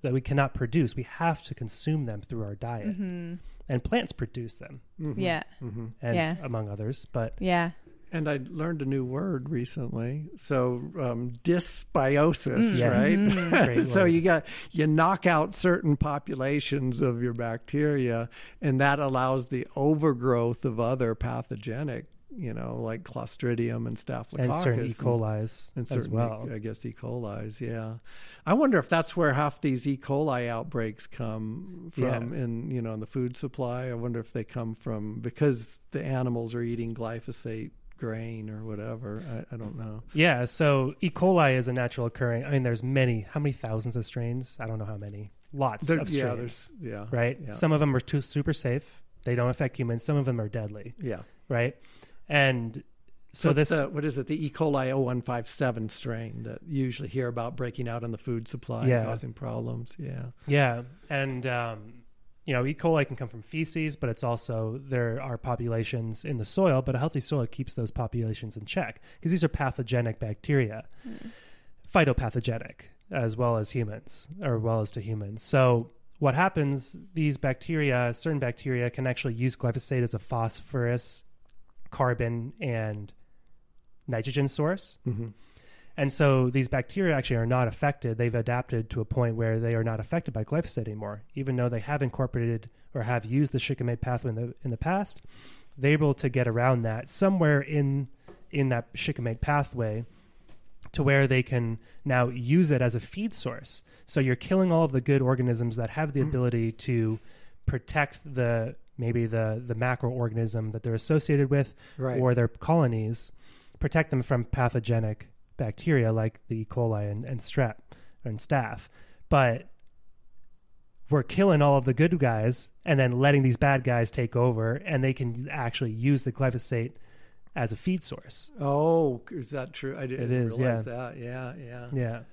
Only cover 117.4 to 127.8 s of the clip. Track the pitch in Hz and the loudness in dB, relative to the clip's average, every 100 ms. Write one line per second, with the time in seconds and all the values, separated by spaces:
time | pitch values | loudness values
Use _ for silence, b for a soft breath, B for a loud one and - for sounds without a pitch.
117.4 | - - 123 107 - b b b 127 110 | -4 0 0 -2 -16 b b b -8 -6
118.4 | - 143 113 110 - b b b - 147 | 0 0 0 -6 -12 b b b 4 6
119.4 | 127 117 - - - - - - - - | 6 2 -6 -18 -20 -20 -20 -20 -18 -16
120.4 | - - _ - - - - 147 123 - | -16 -18 _ -20 -20 -18 0 2 2 4
121.4 | 196 156 143 139 127 120 165 165 131 113 | 6 8 8 6 4 4 4 6 2 4
122.4 | 110 127 - - - 143 127 123 139 143 | 2 0 -6 -10 2 4 4 6 6 6
123.4 | 131 120 143 139 127 120 117 - 120 120 | 6 4 4 4 2 2 0 0 -2 4
124.4 | 123 113 110 131 196 143 135 131 123 117 | 4 4 0 -2 -2 2 2 0 -2 -4
125.4 | 139 147 117 - 123 110 131 139 127 - | -6 -4 -4 -2 -4 0 4 4 2 0
126.4 | 135 123 - 120 117 - b b b b | 0 0 -2 -2 -2 -8 b b b b
127.4 | b - 117 110 | b -4 -2 -2